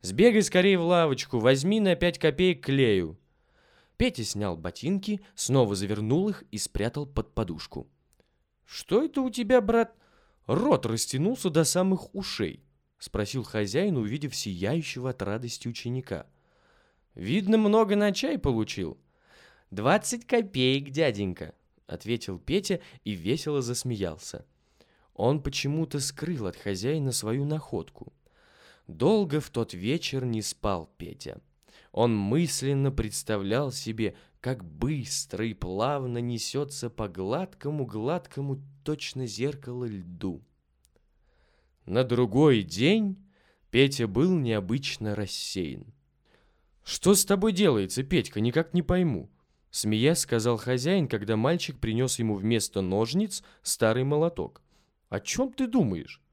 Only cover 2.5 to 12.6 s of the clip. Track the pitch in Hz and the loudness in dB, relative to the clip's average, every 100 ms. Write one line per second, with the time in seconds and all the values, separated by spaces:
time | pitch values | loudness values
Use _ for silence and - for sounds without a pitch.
2.5 | 160 - 135 123 98 82 98 _ _ _ | 2 0 4 6 4 0 -6 _ _ _
3.5 | _ _ _ _ _ 247 - 107 101 - | _ _ _ _ _ 0 0 -6 -2 -4
4.5 | 82 85 - 143 196 202 208 - - - | -4 -8 -6 -2 -2 -2 -6 -8 -8 2
5.5 | 135 113 98 98 107 107 147 208 - - | 4 4 2 -2 -2 0 2 0 -4 -10
6.5 | 104 - - 110 147 143 131 110 - 101 | -8 -6 -2 -2 -4 -6 -6 -4 -4 -4
7.5 | 78 - - - _ _ _ _ _ _ | -6 -10 -14 -16 _ _ _ _ _ _
8.5 | _ _ - - 208 302 285 262 233 214 | _ _ -18 0 0 2 -2 -2 -4 4
9.5 | 254 208 233 226 _ _ _ _ _ - | 4 4 2 2 _ _ _ _ _ -2
10.5 | 135 262 214 110 113 - 131 180 254 185 | 0 4 4 2 -2 -2 0 0 0 0
11.5 | 156 156 180 190 185 - 196 190 - 90 | 2 2 2 2 0 -2 -10 -8 -4 -4
12.5 | - | -4